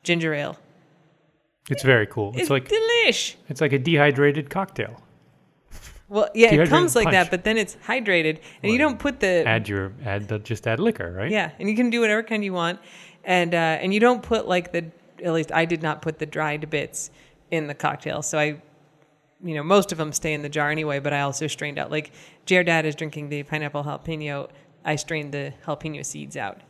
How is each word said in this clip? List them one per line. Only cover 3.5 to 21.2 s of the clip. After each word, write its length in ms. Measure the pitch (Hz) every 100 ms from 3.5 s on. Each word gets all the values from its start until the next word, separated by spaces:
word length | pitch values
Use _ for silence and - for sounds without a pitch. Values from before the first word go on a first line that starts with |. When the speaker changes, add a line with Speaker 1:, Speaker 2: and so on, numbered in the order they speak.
| 135
Speaker 2:
like 100 | 151
a 60 | 139
dehydrated 720 | 131 160 147 135 143 143 139
cocktail. 500 | 190 190 - 107 117 _ _ _ _ _ _ _ - - - _
Speaker 1:
Well, 180 | 202 208
yeah, 140 | 226 226
it 20 |
Speaker 2:
Dehydrated 180 | 151 170
Speaker 1:
comes 240 | 320 359
like 100 | 240 214
Speaker 2:
punch. 80 |
Speaker 1:
that, 160 | 190 170
but 140 | 180
then 120 | 208 220
it's 200 | 202 - -
hydrated, 520 | 254 214 175 156 160 - -
and 80 | 190
you 60 | 233
Speaker 2:
Well, 120 | 302
Speaker 1:
don't 80 | 233
put 220 | 285 -
the 260 | 196 175 131
Speaker 2:
add 180 | 113 107
your, 240 | 101 95 120
add 240 | 123 98 104
the, 100 | 107
just 280 | 104 113 -
add 120 | 113
liquor, 320 | 214 226 87
right? 180 | 90 117
Speaker 1:
Yeah, 200 | 214 160 -
and 100 | 196
you 60 |
can 140 | 214 247
do 120 | 233
whatever 200 | 220 214
kind 220 | 220 220
you 80 | 202
want, 260 | 180 170 185 - - - -
and, 300 | - 180 170
uh, 20 | 170 165 160
and 120 | 185
you 60 | 202
don't 220 | 233 247
put, 240 | - 226 -
like, 260 | 180 170
the, 120 | 170 165 - _ -
at 100 | 175
least 180 | 165 160
I 120 | 165
did 180 | 165 170
not 200 | 160 151
put 160 | - 156
the 80 | 151
dried 420 | 151 156 151 156
bits 420 | 147 - - - _ - _ _
in 160 | 165 147
the 80 |
cocktail, 460 | 143 151 143 - 135
so 180 | 151 156
I, 220 | 151 151 - _ _ _ _ _ _ _
you 120 | 175
know, 80 | 151
most 280 | 151 202 196
of 80 | 160
'em 120 | 156
stay 220 | 143 160
in 80 | 151
the 60 | 147
jar 200 | 151 147
anyway, 280 | 156 151 139
but 160 | 139
I 80 | 143